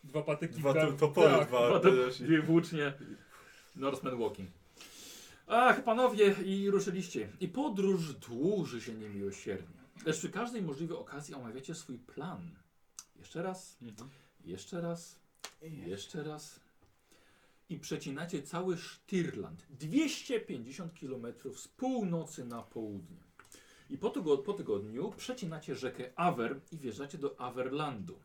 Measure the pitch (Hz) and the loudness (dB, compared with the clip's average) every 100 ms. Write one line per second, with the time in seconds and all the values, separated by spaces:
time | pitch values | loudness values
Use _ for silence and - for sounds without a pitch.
0 | 143 151 151 147 165 - 139 156 156 139 | -4 -4 -2 -2 -2 0 4 6 4 4
1 | 151 160 165 160 - 123 120 120 131 127 | 4 10 10 10 6 6 6 8 8 8
2 | 127 123 127 160 151 165 165 160 143 143 | 4 0 4 4 8 4 4 -2 -2 -4
3 | - - - - - - - - 135 - | -14 -16 -18 -20 -20 -20 -20 -4 -2 -2
4 | 131 123 107 98 92 - _ - - - | -4 -2 -2 -2 -12 -14 _ -20 -20 -18
5 | - - - - - 226 254 - - 220 | -18 -18 -20 -20 2 6 8 6 4 4
6 | 254 208 202 196 190 196 196 190 202 180 | 4 8 6 6 0 0 2 2 2 -4
7 | 165 - 101 - 175 254 294 196 196 185 | -4 -6 -8 -6 -6 -2 -2 2 2 2
8 | 160 117 - 120 165 208 135 117 113 110 | 0 -8 -10 -2 0 0 -2 -6 -10 -10
9 | 107 101 98 - 113 92 - - - - | -10 -6 -6 -6 -6 -6 -8 -20 -20 -8
10 | 160 151 170 185 240 240 170 139 165 160 | -4 -4 -4 -6 -6 -4 -6 -6 -6 -8
11 | - 143 147 143 117 123 135 165 - 123 | -10 -12 -12 -12 -12 -12 -10 -12 -10 -14
12 | - - 165 123 120 - _ _ _ - | -14 -10 -10 -10 -14 -18 _ _ _ -20
13 | - _ - 156 185 180 - - 117 107 | -20 _ -12 -6 -6 -6 -14 -16 -16 -14
14 | 131 - _ _ 160 - - 175 170 170 | -18 -20 _ _ -12 -12 -8 -6 -4 -6
15 | - - _ _ - _ 160 156 - 180 | -10 -20 _ _ -18 _ -14 -12 -8 -8
16 | - 165 147 151 - - _ _ _ _ | -8 -8 -8 -10 -14 -20 _ _ _ _
17 | _ _ _ _ _ _ _ 170 - 151 | _ _ _ _ _ _ _ -12 -6 -6
18 | 143 139 170 156 - 170 190 175 - - | -6 -8 -6 -8 -6 -4 -2 -4 -8 -18
19 | - 185 165 113 95 80 - 135 156 254 | -2 0 0 -4 -10 -12 -18 -10 0 2
20 | 311 - - 233 - 135 113 135 170 - | 2 -2 -2 -4 -2 -8 -8 -10 -12 -10
21 | 135 127 117 - 135 104 - - 254 254 | -10 -8 -8 -10 -12 -12 -18 -4 -2 0
22 | 190 170 151 - 123 117 - 120 107 101 | 0 0 -4 -10 -10 -10 -8 -8 -6 -6
23 | 82 - - - - - - - - 196 | -10 -20 -20 -20 -20 -20 -20 -20 -12 -4
24 | 202 285 156 139 - 196 147 98 107 117 | -4 -2 2 2 2 -6 -2 -2 -2 -6
25 | 202 - - 247 175 156 - 120 123 131 | -6 -8 -10 -6 -6 -8 -8 -6 -6 -6
26 | 127 - 175 120 113 135 - 160 131 104 | -10 0 0 2 -2 -4 -10 -10 -8 -8
27 | 139 151 139 - 123 120 127 143 151 117 | -10 -6 -6 -6 -10 -4 -4 -2 -4 -6
28 | 87 - | -10 -12